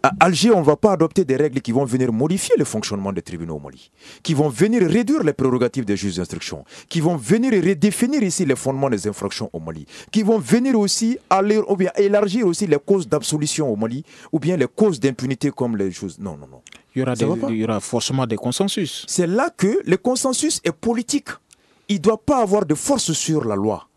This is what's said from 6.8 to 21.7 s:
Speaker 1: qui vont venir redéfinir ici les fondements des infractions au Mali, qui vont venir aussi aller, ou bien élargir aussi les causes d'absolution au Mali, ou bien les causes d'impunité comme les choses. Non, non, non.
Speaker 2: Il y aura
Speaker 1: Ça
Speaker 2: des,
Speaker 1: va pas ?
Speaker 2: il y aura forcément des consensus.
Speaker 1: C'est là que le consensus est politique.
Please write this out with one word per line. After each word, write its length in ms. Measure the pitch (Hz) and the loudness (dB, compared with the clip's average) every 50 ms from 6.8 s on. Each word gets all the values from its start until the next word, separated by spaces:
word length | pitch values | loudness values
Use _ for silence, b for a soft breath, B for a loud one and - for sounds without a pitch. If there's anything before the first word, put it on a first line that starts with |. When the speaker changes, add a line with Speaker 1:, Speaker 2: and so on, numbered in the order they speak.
| B B | B B
Speaker 1:
qui 120 | - 170 | -4 0
vont 160 | 147 170 175 | 0 0 -2
venir 360 | 147 110 107 185 233 247 262 | -2 0 0 2 2 2 2
redéfinir 720 | 233 190 160 180 196 147 165 208 - - 233 254 302 294 | 2 2 2 2 0 2 0 0 2 0 0 0 2 0
ici 240 | 226 185 - - 185 | 0 0 0 -2 0
les 80 | 135 131 | 0 0
fondements 340 | - - 135 135 135 139 135 | 0 -2 -4 -2 0 0 0
des 200 | 120 98 90 104 | 0 -2 -2 -6
infractions 420 | 101 - 98 101 - - 113 - | -6 -4 -6 -6 -6 -6 -10 -8
au 60 | - 85 | -10 -10
Mali, 260 | 80 82 80 78 69 B B B B B | -10 -10 -12 -12 -14 B B B B B
qui 100 | - 214 | -2 0
vont 160 | 214 196 226 220 | 2 2 2 0
venir 400 | 147 113 - 240 247 269 254 220 | 2 2 2 2 4 2 2 2
aussi 400 | 202 190 - - 226 226 254 - _ _ | 2 2 0 0 0 -2 -2 -4 _ _
aller, 300 | - 196 196 208 214 214 | 2 2 4 4 2 2
ou 160 | 208 - 196 | 2 0 0
bien 160 | 180 190 175 - | 0 0 -2 0
élargir 500 | - 202 196 202 202 208 196 175 247 233 | 0 2 2 4 2 2 2 0 0 0
aussi 220 | 180 170 - 208 175 | 0 0 0 0 2
les 100 | 147 143 | 0 0
causes 300 | _ - 196 190 165 110 | _ 2 0 0 2 0
d'absolution 600 | 156 147 - - 151 143 147 151 - - 151 135 | -2 -2 -2 -2 -2 -2 -2 -2 -2 -2 -2 -2
au 40 | 107 | -2
Mali, 300 | 101 110 113 120 139 B B B B B B | -2 -2 -4 -4 -8 B B B B B B
ou 80 | - 160 | -4 -2
bien 180 | 131 160 185 | 0 0 2
les 120 | 165 127 120 | 2 0 0
causes 320 | _ - 214 214 170 110 | _ 2 2 2 4 2
d'impunité 500 | 104 135 123 - 127 135 135 - - 143 | 0 0 0 0 -4 -4 -4 -2 -2 -4
comme 260 | - - 127 120 113 | -2 -2 -2 -2 0
les 140 | 101 98 95 | -2 -2 -4
choses. 260 | 87 - 104 92 80 - | -4 -6 -10 -12 -10 -10
Non, 160 | 101 95 78 | -12 -12 -12
non, 100 | 71 71 | -12 -16
non. 160 | 65 65 64 _ - B B B B _ | -20 -20 -20 _ -20 B B B B _
Speaker 2:
Il 60 | 131 | -4
y 20 | |
aura 140 | 131 127 123 | -2 -2 -2
Speaker 1:
Ça 80 | 110 117 | 0 0
Speaker 2:
des, 60 | 110 | 0
Speaker 1:
va 60 | - | 0
pas ? 140 | 113 - - | -2 -2 -4
Speaker 2:
il 60 | 113 | -2
y 80 | 110 110 | -2 -2
aura 160 | 110 110 101 | -2 -2 -4
forcément 460 | - - - 117 - - 135 135 131 113 | -4 -2 -4 -2 -2 0 -2 -2 0 -2
des 80 | 113 | -4
consensus. 680 | 101 - 120 - - 196 196 - 220 180 - - - - - | -4 -4 -4 -2 -2 -2 -2 -2 -4 -4 -4 -6 -12 -10 -4
Speaker 1:
C'est 180 | - - 180 | -2 -2 0
là 240 | 165 185 226 285 339 | 0 0 0 0 -2
que 300 | - - 185 196 240 392 381 | -2 0 0 2 2 0 2
le 120 | - - | 0 0
consensus 640 | 190 - 247 254 254 - 262 254 - - 302 - - | 2 2 -2 -2 0 0 -2 -2 0 -2 -2 -2 -2
est 80 | - 170 | -2 -4
politique. 600 | 160 _ - 226 240 226 240 - - 277 _ - - - _ _ b b b b | -4 _ -4 -2 -2 -2 -2 -2 -4 -4 _ -6 -18 -18 _ _ b b b b